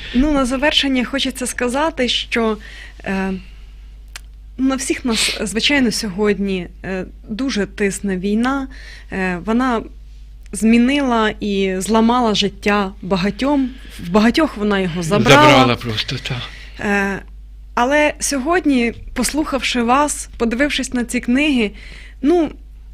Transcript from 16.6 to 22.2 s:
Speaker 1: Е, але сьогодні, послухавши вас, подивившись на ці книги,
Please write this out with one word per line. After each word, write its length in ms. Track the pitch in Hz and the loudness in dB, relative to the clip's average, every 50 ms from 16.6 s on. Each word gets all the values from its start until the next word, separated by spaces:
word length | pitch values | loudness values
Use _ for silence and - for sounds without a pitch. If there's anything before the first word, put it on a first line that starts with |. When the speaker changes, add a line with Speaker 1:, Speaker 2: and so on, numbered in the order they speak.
| - - - - | -16 -16 -12 -6
Speaker 1:
Е, 420 | - 208 202 202 196 196 196 - - - - - - - - - - - - | -4 -2 0 0 0 -2 -2 -6 -8 -12 -16 -18 -18 -18 -18 -18 -18 -6 -2
але 400 | - 240 254 285 302 302 294 - - | 0 2 4 4 4 4 2 2 0
сьогодні, 720 | - - 285 277 247 302 339 370 - 302 277 247 233 233 214 - - - - | -4 -2 -2 -2 0 0 0 2 2 2 2 4 2 0 -2 -6 -10 -8 -4
послухавши 680 | - 240 - - 285 311 - - 262 233 - - 254 | -4 -2 0 0 -2 -2 0 -2 -2 -2 -2 0 0
вас, 480 | 233 226 247 277 294 294 - - - - - - | 2 2 4 4 2 2 0 -4 -8 -12 -6 -2
подивившись 560 | 233 233 240 233 285 294 269 - 262 262 - | -2 -2 0 0 0 0 0 -2 -4 -4 -4
на 100 | 247 233 | -4 -4
ці 140 | 233 - 247 | -2 -4 -4
книги, 520 | 240 - 240 262 294 311 285 247 220 202 - - - - - - - - - - | 0 0 2 2 2 2 2 2 2 0 -2 -8 -16 -18 -18 -18 -18 -18 -12 -2